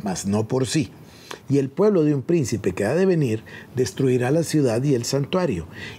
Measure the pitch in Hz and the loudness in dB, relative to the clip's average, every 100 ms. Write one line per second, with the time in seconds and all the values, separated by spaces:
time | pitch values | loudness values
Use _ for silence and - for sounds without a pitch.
0 | 104 87 98 104 110 127 131 165 - - | -6 -6 -2 -2 0 0 0 -2 -2 -8
1 | - - - - - 139 135 - 208 190 | -20 -20 -18 -14 -2 0 0 2 2 4
2 | 151 143 117 175 123 104 98 87 101 156 | 4 2 0 0 0 -2 -2 -2 0 2
3 | 190 170 139 110 - - - 127 123 - | 2 2 2 -2 -6 -18 -8 -2 -2 0
4 | 139 123 123 156 165 156 131 113 143 127 | 0 2 2 0 2 2 2 2 2 0
5 | 117 135 139 185 180 90 - - - | 0 -2 -2 -2 -2 -2 -8 -12 -14